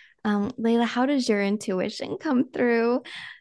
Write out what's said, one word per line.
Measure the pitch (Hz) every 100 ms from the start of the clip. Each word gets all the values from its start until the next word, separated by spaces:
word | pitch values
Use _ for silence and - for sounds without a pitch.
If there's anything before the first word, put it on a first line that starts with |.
| - _
Um, | 214 208 202
Layla, | - 226 233 233
how | 240 262
does | 285 240
your | 208
intuition | 196 208 208 185 208 - - -
come | 320 247 254
through? | - 247 233 233 247 - - - -